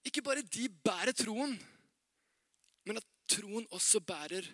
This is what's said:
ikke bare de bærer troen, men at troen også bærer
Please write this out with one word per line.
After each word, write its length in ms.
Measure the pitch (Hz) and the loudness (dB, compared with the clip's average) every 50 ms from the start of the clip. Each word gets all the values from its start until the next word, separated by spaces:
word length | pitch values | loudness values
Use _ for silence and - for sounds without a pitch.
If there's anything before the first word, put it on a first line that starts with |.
| _ | _
ikke 180 | - - 302 247 | -2 -2 -2 0
bare 180 | 269 269 285 269 | 0 -2 -2 -2
de 240 | 180 - 220 240 | -6 -4 -2 -2
bærer 480 | 262 190 160 _ 220 185 175 185 240 262 | -2 -4 0 _ 2 2 4 2 2 2
troen, 400 | - 247 220 214 226 277 294 254 180 - - - - _ _ _ _ _ _ _ _ _ _ _ _ _ _ _ _ _ _ _ _ _ | 2 0 0 2 0 0 0 -2 -4 -8 -16 -20 -20 _ _ _ _ _ _ _ _ _ _ _ _ _ _ _ _ _ _ _ _ _
men 160 | 185 214 226 | -6 -6 -6
at 140 | - _ _ _ _ | -6 _ _ _ _
troen 380 | - - - 208 202 202 226 226 - - | 2 2 2 2 -4 -6 -6 -6 -6 -4
også 240 | 180 - - - 214 170 | 0 4 6 6 4 4
bærer 380 | - 185 151 151 151 170 190 180 156 | 0 -6 -6 -6 -6 -6 -6 -6 -8